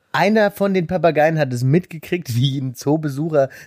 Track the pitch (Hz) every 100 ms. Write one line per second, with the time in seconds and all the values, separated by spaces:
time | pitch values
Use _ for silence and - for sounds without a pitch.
0 | _ 147 196 220 202 - 196 190 160 180
1 | 165 147 156 156 135 123 131 170 - 156
2 | - 180 135 117 139 135 131 120 143 160
3 | 151 135 160 151 135 -